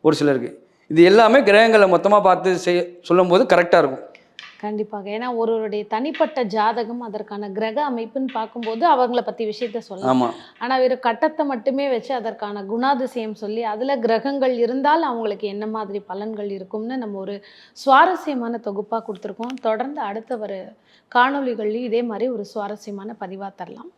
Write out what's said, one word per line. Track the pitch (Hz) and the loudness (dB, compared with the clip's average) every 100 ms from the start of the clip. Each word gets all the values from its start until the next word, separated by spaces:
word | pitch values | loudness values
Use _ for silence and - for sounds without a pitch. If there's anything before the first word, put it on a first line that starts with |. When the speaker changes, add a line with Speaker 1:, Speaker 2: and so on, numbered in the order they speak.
| 165 | 4
Speaker 1:
ஒரு | 147 | 4
சிலருக்கு. | 147 135 117 - _ _ _ | 2 0 -2 -12 _ _ _
இது | 156 175 | 6 8
எல்லாமே | 208 220 262 208 | 8 8 6 6
கிரகங்களை | 202 226 220 196 | 6 8 6 6
மொத்தமா | 170 190 208 190 | 4 4 4 6
பார்த்து | 180 180 180 | 4 2 0
செய்ய, | 180 175 175 - - | 0 0 -2 -10 2
சொல்லும் | 175 180 | 4 6
போது | 185 262 | 4 6
கரெக்டா | 175 175 180 | 4 6 4
இருக்கும். | 143 131 - - _ - - - | 4 -2 -14 -20 _ -20 -20 -12
Speaker 2:
கண்டிப்பாக. | 208 214 208 208 196 | -8 -6 -8 -8 -8
ஏன்னா | 214 247 233 | -6 -6 -2
ஒருவருடைய | 226 226 220 208 208 | -2 -2 -2 -6 -4
தனிப்பட்ட | 220 285 285 311 277 226 | -4 -4 -2 -2 -2 -2
ஜாதகம் | 214 214 226 220 240 233 | 0 0 0 -6 -8 -10
அதற்கான | 208 214 208 208 190 | -10 -10 -10 -8 -6
கிரக | 220 220 294 | -4 -2 -4
அமைப்புன்னு | 240 226 269 262 226 | -4 -6 -6 -6 -6
பார்க்கும்போது | 220 240 226 226 339 | -8 -8 -8 0 2
அவங்கள | 262 247 240 214 | 4 2 0 -4
பத்தி | 208 220 | -6 -6
விஷயத்த | 208 240 220 220 | -4 -6 -6 -10
சொல்லலாம். | 190 254 | -4 2
Speaker 1:
ஆமா. | 254 247 - - _ | 2 2 -4 -18 _
Speaker 2:
ஆனா | 240 262 | -2 0
வெறும் | 254 247 247 | 0 0 -2
கட்டத்தை | 226 311 311 294 | 0 -2 0 -4
மட்டுமே | 254 277 269 277 | -2 -2 -2 -2
வச்சு | 233 226 262 | -2 -4 -6
அதற்கான | 220 214 208 208 196 | -6 -8 -10 -8 -6
குணாதிசயம் | 233 269 269 262 240 220 214 | -2 0 0 -2 -6 -8 -8
சொல்லி | 208 220 226 | -8 -6 -6
அதுல | 214 262 277 | -4 -2 -2
கிரகங்கள் | 226 226 247 277 262 247 | 0 0 0 -2 0 0
இருந்தால் | 233 262 277 320 302 | -2 0 2 2 0
அவங்களுக்கு | 233 214 202 208 | -4 -6 -6 -8
என்ன | 202 214 | -6 -8
மாதிரி | 220 208 202 196 | -8 -8 -10 -10
பலன்கள் | 190 214 214 208 196 | -10 -10 -10 -10 -10
இருக்கும்னு | 185 214 226 262 | -10 -10 -8 -8
நம்ம | 220 196 | -8 -10
ஒரு | 190 202 - _ _ - | -10 -12 -14 _ _ -6
சுவாரஸ்யமான | 277 269 349 339 311 262 233 233 226 | 4 6 6 2 -4 -6 -6 -6 -6
தொகுப்பா | 202 208 226 226 | -8 -6 -8 -6
கொடுத்துருக்கோம். | 202 208 196 233 262 226 | -12 -12 -10 -10 -4 -2
தொடர்ந்து | 220 262 302 214 | -2 -4 -6 -8
அடுத்த | 214 226 240 | -8 -8 -8
வர | 214 190 214 _ _ _ _ 240 | -8 -10 -12 _ _ _ _ 2
காணொளிகள்லயும் | 254 285 262 220 214 220 247 | 2 2 -4 -4 -4 -4 -2
இதே | 226 240 | -2 -2
மாதிரி | 202 254 226 | -4 -4 -4
ஒரு | 202 | -8
சுவாரஸ்யமான | 220 202 208 - 202 202 226 | -8 -8 -10 -12 -12 -14 -12
பதிவா | 190 190 196 - | -12 -12 -14 -14
தரலாம். | 175 - 339 | -16 -16 -20